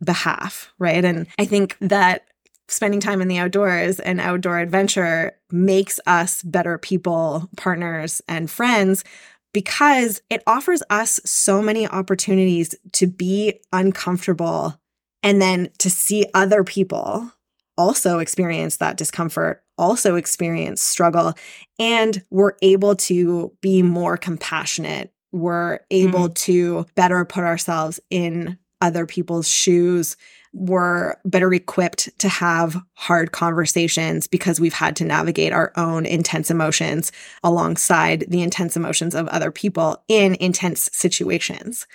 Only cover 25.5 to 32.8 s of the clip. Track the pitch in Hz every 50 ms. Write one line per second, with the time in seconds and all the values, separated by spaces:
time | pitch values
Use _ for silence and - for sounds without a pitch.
25.5 | 170 170 170 170 - - _ - 190 185 190 185 185 180 175 170 170 - - -
26.5 | 180 180 175 175 170 165 165 - - 185 180 180 180 180 175 - - 185 175 170
27.5 | 170 170 - - 165 160 156 156 170 - _ - 185 180 170 165 165 170 170 170
28.5 | 185 - _ _ _ - 185 175 165 170 165 165 - 180 175 175 170 170 160 -
29.5 | - - - 190 175 175 175 180 180 175 170 - - _ - - - - _ _
30.5 | - 190 185 180 185 180 180 175 175 175 175 - - - - 185 185 185 185 185
31.5 | 185 175 - - - - 180 165 - - - - - - - 190 - - 175 175
32.5 | 165 165 170 160 156 180